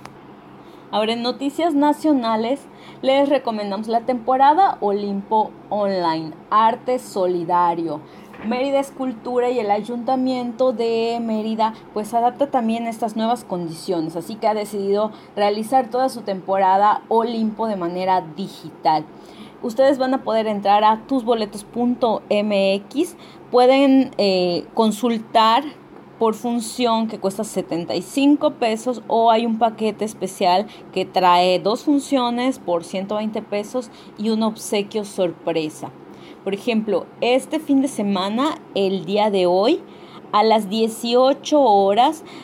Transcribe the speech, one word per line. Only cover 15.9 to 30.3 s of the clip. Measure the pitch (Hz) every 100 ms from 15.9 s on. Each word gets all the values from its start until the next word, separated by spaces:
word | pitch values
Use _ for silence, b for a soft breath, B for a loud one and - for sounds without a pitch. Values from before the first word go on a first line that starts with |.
| 247 262
su | 240
temporada | 214 190 165 190 190 190 208 208 -
Olimpo | 226 233 226 220 214 226
de | 196
manera | 170 180 185 185 160 156
digital. | 190 - 160 - 165 156 156 - B B B B
Ustedes | 240 226 269 269
van | 262
a | 262
poder | - 220 220
entrar | 208 196 208
a | 214 220 -
tus | 269
boletos | 226 233 208 208
punto | - 240 240 247 240 208 -
m | 208 208 202 196
x, | 196 202 262 359 - B B -
pueden, | 247 247 269 277 269 262 -
eh, | 202 185 180 175 -
consultar | - 220 208 247 226 220 226 220 233 294 - - - - -
por | 220 220
función | 240 240 226 - 240 226 220
que | 185
cuesta | 190 196 214
setenta | 190 180 165 170 156
y |
cinco | - 277 277 294 302 294
pesos | 233 220 247 226 -
o | 226 226
hay | 226 233
un | 220
paquete | 233 220 220 208
especial | 214 - 185